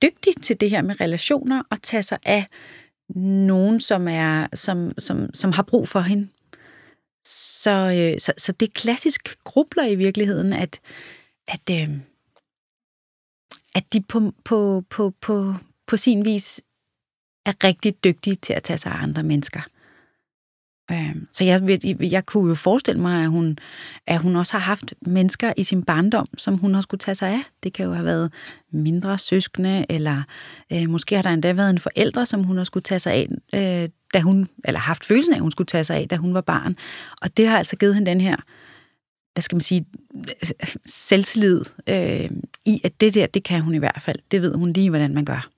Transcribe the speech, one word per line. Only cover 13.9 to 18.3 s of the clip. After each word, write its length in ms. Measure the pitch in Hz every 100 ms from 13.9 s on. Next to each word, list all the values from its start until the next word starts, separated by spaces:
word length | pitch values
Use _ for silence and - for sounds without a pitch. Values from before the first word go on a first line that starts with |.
de 80 | 220
på, 320 | - 233 208 -
på, 400 | - 220 202 190 -
på, 240 | - 202 -
på, 340 | - 208 196 - - _ -
på 100 | 220
sin 280 | 247 208
vis 360 | 220 208 - - _ _ _ _ _ _ _ _ 202
er 180 | 190
rigtig 400 | 190 - 214 -
dygtige 300 | 185 165 196